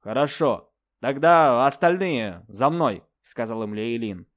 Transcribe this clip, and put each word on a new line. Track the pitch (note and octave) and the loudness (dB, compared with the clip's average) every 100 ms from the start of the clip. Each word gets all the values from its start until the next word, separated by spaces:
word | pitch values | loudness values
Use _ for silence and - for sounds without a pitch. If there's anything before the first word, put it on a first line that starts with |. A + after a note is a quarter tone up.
«Хорошо, | G#2 A#2 C#3+ - D3+ G#2+ _ _ _ _ | -4 -2 -2 0 0 -2 _ _ _ _
тогда | A#2+ C#3 D#3+ E3+ D3+ A#2+ C#3 | -6 0 4 6 6 4 2
остальные | C#3 E3+ F3+ F#3+ C3+ G#2+ F2 G#2+ | 2 0 2 -2 -4 -4 -10 -16
за | G2+ C3+ | 0 0
мной», | E3+ D3 F2+ _ _ | 2 -2 -2 _ _
сказал | - - A2+ A2+ | -18 -8 -6 -4
им | G#2+ | -6
Лейлин. | G#2+ A2+ A#2 A2+ F#2 F#2+ | -4 -4 -4 -6 -8 -14